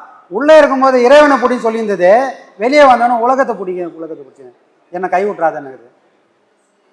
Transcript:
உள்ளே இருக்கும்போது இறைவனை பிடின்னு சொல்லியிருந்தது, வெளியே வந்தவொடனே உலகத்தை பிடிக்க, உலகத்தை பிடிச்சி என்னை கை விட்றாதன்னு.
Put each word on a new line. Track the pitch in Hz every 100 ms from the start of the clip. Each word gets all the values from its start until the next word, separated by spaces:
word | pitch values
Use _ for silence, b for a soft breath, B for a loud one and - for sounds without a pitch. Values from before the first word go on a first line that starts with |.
| - _ - 180
உள்ளே | 294 311
இருக்கும்போது | 277 262 269 254
இறைவனை | 240 294 294 262
பிடின்னு | 233 247 226
சொல்லியிருந்தது, | 226 214 196 180 226 269 - - -
வெளியே | 226 294 277
வந்தவொடனே | 240 240 240 233
உலகத்தை | 262 240 208
பிடிக்க, | 185 180 170 165
உலகத்தை | 160 151
பிடிச்சி | 131 _ 127 _ _ _ _
என்னை | 175 185
கை | 180 202
விட்றாதன்னு. | 165 160 151 139 127 120 _ _ _ _ _ _ _ _ _ _